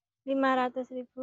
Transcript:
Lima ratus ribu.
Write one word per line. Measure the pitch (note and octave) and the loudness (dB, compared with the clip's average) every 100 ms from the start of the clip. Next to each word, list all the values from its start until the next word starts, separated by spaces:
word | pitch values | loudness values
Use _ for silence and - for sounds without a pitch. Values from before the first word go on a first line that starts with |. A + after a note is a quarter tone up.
| _ _ | _ _
Lima | C4+ C4+ C4+ C4 | -2 2 4 4
ratus | B3+ C4 B3+ | 2 -2 -6
ribu. | B3+ B3 - | -8 -10 0